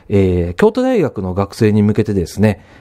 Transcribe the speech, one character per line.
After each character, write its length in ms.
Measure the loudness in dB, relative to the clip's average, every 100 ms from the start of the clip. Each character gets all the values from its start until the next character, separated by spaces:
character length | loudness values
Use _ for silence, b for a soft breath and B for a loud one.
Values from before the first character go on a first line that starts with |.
| B
え 440 | 0 2 0 -2
ー、 20 |
京 180 | 0 0
都 100 | 2
大 200 | 0 0
学 200 | -2 -4
の 120 | -6
学 200 | -4 -4
生 200 | 0 2
に 100 | 2
向 100 | 2
け 100 | 0 0
て 80 |
で 120 | -2 -4
す 120 | 0
ね、 260 | 0 -2 B B